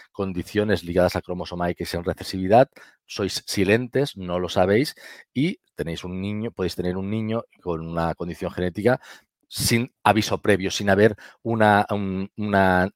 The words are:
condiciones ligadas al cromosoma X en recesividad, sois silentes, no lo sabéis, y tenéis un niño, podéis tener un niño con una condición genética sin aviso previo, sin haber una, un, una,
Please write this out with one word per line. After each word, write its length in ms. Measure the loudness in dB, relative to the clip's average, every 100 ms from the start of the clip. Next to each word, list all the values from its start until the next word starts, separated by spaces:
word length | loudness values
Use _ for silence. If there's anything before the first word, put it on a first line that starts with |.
| -14
condiciones 720 | -8 -6 -6 -4 -2 0 0
ligadas 320 | 0 2 2 0
al 60 |
cromosoma 480 | -6 -8 -8 -4 -4
X 240 | -4 -6
en 100 | -6
recesividad, 640 | -6 -8 -8 -6 4 4 4 _ -20 _ -14
sois 360 | -6 -4 -6 -6
silentes, 720 | -2 2 2 2 -2 -2 -6
no 200 | -6 -4
lo 120 | -2
sabéis, 440 | 2 4 2 0 -6 -18 -20 _
y 280 | -4 -4 -4 _
tenéis 300 | -10 -8 -8
un 160 | -8 -8
niño, 300 | -6 -6 -6
podéis 260 | -4 -4 -2
tener 220 | -4 -4
un 100 | -4
niño 360 | -4 -2 -4 -6 _
con 180 | -6 -6 -4
una 280 | -2 -2
condición 360 | -4 -8 -8 -8
genética 500 | -4 -4 0 0 0 -2 -20 _ _ _
sin 460 | -6 0 0 -2 _
aviso 400 | 2 4 2 0
previo, 280 | 2 2 0
sin 200 | -2 2
haber 260 | 6 4 4 -10 _
una, 440 | -4 2 4 4 2
un, 400 | -2 -4 -4 -6 -6
una, 540 | 0 4 4 4 2